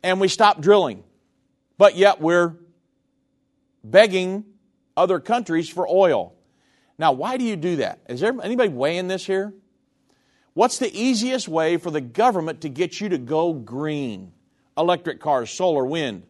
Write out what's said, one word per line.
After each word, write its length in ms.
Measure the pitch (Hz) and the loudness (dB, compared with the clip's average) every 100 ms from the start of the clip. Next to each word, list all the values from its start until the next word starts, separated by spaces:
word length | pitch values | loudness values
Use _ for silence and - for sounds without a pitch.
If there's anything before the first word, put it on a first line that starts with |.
And 180 | 185 185 | 0 0
we 60 | 190 | 0
stop 340 | - 208 160 | 4 2 4
drilling. 420 | 160 208 156 95 _ _ _ _ _ _ _ - | 4 4 4 -6 _ _ _ _ _ _ _ 4
But 180 | 196 170 | 4 6
yet 260 | 196 180 | 4 4
we're 360 | 156 175 170 165 _ _ _ _ _ _ _ _ _ _ _ _ | 2 2 2 -4 _ _ _ _ _ _ _ _ _ _ _ _
begging 600 | 110 180 220 185 185 196 214 _ _ _ _ - | 4 6 6 2 -2 -6 -10 _ _ _ _ 0
other 240 | 180 175 | 0 0
countries 480 | - 240 190 165 160 | 0 -4 0 -4 -4
for 200 | 175 180 | -6 0
oil. 460 | 180 185 117 85 _ _ _ _ _ _ - | 4 4 2 -4 _ _ _ _ _ _ -2
Now, 140 | 156 | 0
why 240 | 131 190 262 | 0 -4 -4
do 80 | 240 | -4
you 100 | 196 | -4
do 220 | 175 160 | -4 -2
that? 240 | 107 - - | -4 -6 -14
Is 120 | 120 | -4
there 160 | 202 254 | -4 -4
anybody 260 | - 247 220 | -6 -2 -2
weighing 380 | 123 139 175 180 | 0 -2 -2 -6
this 180 | 190 190 | -8 -4
here? 280 | 190 208 190 _ _ _ _ _ _ _ _ _ | -4 -4 -12 _ _ _ _ _ _ _ _ _
What's 240 | - 240 - | 0 0 0
the 180 | 247 196 | -6 -2
easiest 520 | 247 233 247 262 180 | -2 0 -2 -4 -4
way 300 | 160 160 170 | -2 0 -2
for 120 | 175 | -4
the 120 | 151 | -6
government 600 | 123 117 247 190 160 160 | -6 0 2 2 -6 -8
to 80 | 156 | -12
get 320 | 131 175 - | -6 -6 -6
you 80 | 208 | -6
to 80 | 160 | -6
go 360 | 120 156 170 | -2 -2 -2
green? 760 | 151 104 123 156 147 131 98 92 _ _ _ _ - | -4 -10 -8 -6 -6 -6 -10 -16 _ _ _ _ -2
Electric 440 | 175 175 170 - | 0 0 -4 -8
cars, 280 | 151 135 113 | -2 -2 -2
solar, 360 | - 185 151 131 | -2 0 0 -2
wind. 380 | 165 139 95 - | -2 -4 -6 -16